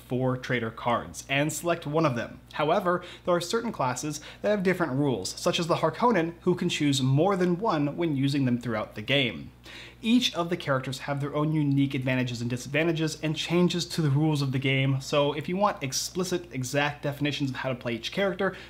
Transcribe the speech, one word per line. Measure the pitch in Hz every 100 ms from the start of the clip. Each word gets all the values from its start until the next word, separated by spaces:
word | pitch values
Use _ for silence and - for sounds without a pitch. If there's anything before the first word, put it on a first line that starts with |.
| -
four | 123 127 123
trader | - 123 113
cards | - 120 113 78 85 -
and | 139 151
select | 151 170 170 147
one | 151 160
of | 117
them. | 101 - - -
However, | 151 190 180 175 - - -
there | 175
are |
certain | 170 226 240
classes | - 131 131 151 143 - -
that | 208
have | 208 185
different | 180 165 131
rules, | 143 110 92 -
such | 180 175
as | 165
the | 151
Harkonnen, | 160 - 247 196 165 -
who | 180 175
can | 175
choose | - 147 135
more | 131 135 185 190
than | 180 175
one | 240 151 143 165
when | 170 139
using | 139 143 131
them | 120
throughout | 123 110 104 -
the |
game. | 104 139 123 80 69 - - - - -
Each | 220 247 247 170
of | 170
the | 170
characters | - 131 131 131
have | - 143
their | 143 151
own | 151
unique | 156 147 139 139 139
advantages | 127 127 123 120
and | 117
disadvantages | 120 123 147 170 160 156 156
and | 156 156
changes | - 170 175 175 165
to | -
the | 156
rules | 139 156 151
of | 139
the | 131
game, | 135 135 135 135
so | - 147 143 143
if | 147
you | 185
want | 202 -
explicit, | 135 - - 175 180 180 -
exact | 131 123 147 147 -
definitions | 147 135 147 139 139
of | 127
how | 131
to | 123
play | 120 113
each | -
character, | - 196 180 190 - -